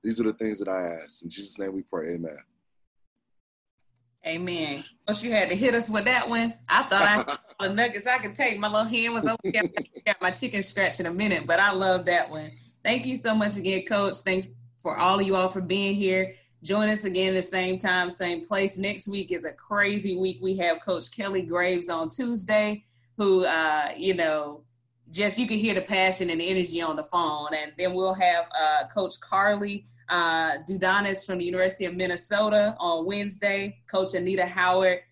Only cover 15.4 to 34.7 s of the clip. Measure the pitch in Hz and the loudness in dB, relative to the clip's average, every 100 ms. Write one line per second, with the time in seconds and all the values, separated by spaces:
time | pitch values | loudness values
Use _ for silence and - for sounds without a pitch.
15.4 | 185 190 175 190 196 202 196 185 190 - | 2 0 -2 0 2 0 2 2 0 -6
16.4 | _ _ 165 202 214 214 208 185 190 190 | _ _ -2 0 2 0 0 0 2 0
17.4 | 180 185 185 185 190 185 180 180 175 170 | 0 -2 -2 -2 0 0 0 -2 -4 -4
18.4 | 165 196 196 185 196 196 202 202 185 170 | -4 -2 0 -2 -4 -4 -6 -6 -4 -6
19.4 | 160 - - 202 202 208 196 180 185 180 | -6 -12 -4 0 0 0 -2 0 -2 -2
20.4 | 185 190 175 165 - 175 - - 196 190 | -4 0 0 0 -2 -4 -4 -6 -4 -4
21.4 | 170 175 180 180 175 170 165 - 247 233 | -2 -2 0 0 -2 -4 -4 -4 -4 -4
22.4 | 185 214 208 208 _ _ _ - 202 190 | 2 2 2 -4 _ _ _ -2 4 4
23.4 | 175 165 160 156 147 - 185 180 160 151 | 4 2 2 2 0 -2 -2 0 2 0
24.4 | 147 147 _ _ _ _ _ 160 208 208 | -4 -10 _ _ _ _ _ -2 0 0
25.4 | 247 214 220 185 180 190 190 185 180 165 | -2 0 0 0 0 2 2 2 -2 -2
26.4 | 170 190 175 165 165 151 156 175 160 151 | 0 0 0 -2 -4 -4 -2 0 0 -2
27.4 | 151 151 151 160 180 180 190 190 180 170 | -4 -6 -6 -2 -2 2 0 4 4 4
28.4 | 170 - 156 151 135 - 185 - - 196 | 0 0 2 2 0 -2 -4 -6 -2 2
29.4 | 202 208 208 202 - - - 175 170 165 | 4 2 -2 -6 -12 -20 -2 0 2 2
30.4 | 160 143 156 190 185 196 202 190 - 185 | 0 -2 -4 -2 2 2 2 -2 -4 -4
31.4 | 175 185 185 185 180 180 185 175 - 202 | -2 2 0 0 -6 -4 -4 -4 -2 0
32.4 | 214 208 208 220 175 165 170 202 202 190 | 4 4 4 0 -2 0 -2 -2 -4 -2
33.4 | 202 196 202 - - 196 190 185 180 190 | 0 0 -4 -8 -4 -2 0 0 0 0
34.4 | 180 180 180 | 0 2 2